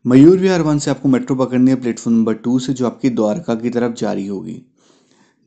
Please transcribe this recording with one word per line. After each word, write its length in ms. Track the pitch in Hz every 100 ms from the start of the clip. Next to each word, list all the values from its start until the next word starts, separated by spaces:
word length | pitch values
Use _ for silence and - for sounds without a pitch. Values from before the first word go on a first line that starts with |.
| 120
मयूर 320 | 131 156 185
विहार 240 | 190 175
वन 160 | 151 147
से 120 | 147
आपको 180 | 135 143
मेट्रो 260 | 123 127 131
पकड़नी 360 | 120 127 127
है 40 | 127
प्लेटफॉर्म 400 | 120 113 120 117
नंबर 160 | 113
टू 260 | 107 123 127
से, 140 | 131
जो 120 | 127 120
आपकी 240 | - 135
द्वारका 460 | 117 107 104 - 113
की 140 | 117
तरफ 260 | 120 120 113
जारी 300 | 107 98 98
होगी। 280 | 95 - - - _ _ _ _ _ _ _